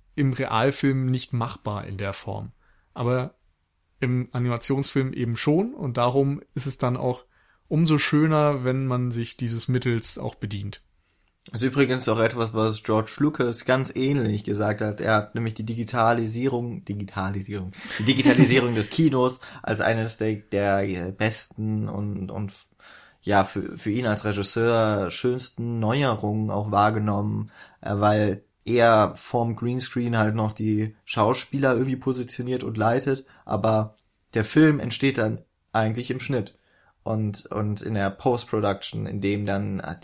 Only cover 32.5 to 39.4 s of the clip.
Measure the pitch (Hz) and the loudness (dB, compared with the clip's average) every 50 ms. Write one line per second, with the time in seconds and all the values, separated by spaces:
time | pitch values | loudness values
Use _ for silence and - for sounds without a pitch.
32.5 | 127 120 - 117 113 107 104 113 117 131 - 143 135 131 - - - - _ - | -4 -4 -4 -4 -2 0 2 2 2 2 0 0 -2 -2 -4 -12 -20 -18 _ -4
33.5 | - 101 101 110 110 107 110 110 - _ _ _ _ _ _ _ - 113 107 - | -2 0 2 2 2 2 0 -2 -6 _ _ _ _ _ _ _ -2 -2 -2 2
34.5 | - 151 160 156 151 135 - 120 - - 139 135 - 127 110 110 110 - - _ | 4 6 6 6 6 2 -2 -4 -2 0 0 0 2 2 0 0 -2 -4 -10 _
35.5 | _ _ _ _ - 113 110 110 107 123 120 - 123 127 - - 139 120 101 - | _ _ _ _ 0 0 0 0 0 -2 -4 -4 -6 -6 -4 -2 -2 -2 -4 -6
36.5 | - _ _ _ _ _ _ _ _ _ - 110 110 110 107 104 101 - - - | -10 _ _ _ _ _ _ _ _ _ -6 -4 -2 -2 -2 -2 -4 -6 -8 -6
37.5 | - 107 104 104 104 107 - - 110 101 98 98 98 - - 135 120 113 - - | -4 -2 -2 -2 -2 -4 -4 -4 -2 0 0 -2 -2 0 0 0 0 0 -2 -4
38.5 | - 107 104 101 98 98 - - - 107 104 - - 101 98 98 104 104 | -2 0 0 0 0 -2 -4 -8 -8 -6 -6 -6 -4 -2 -2 0 0 0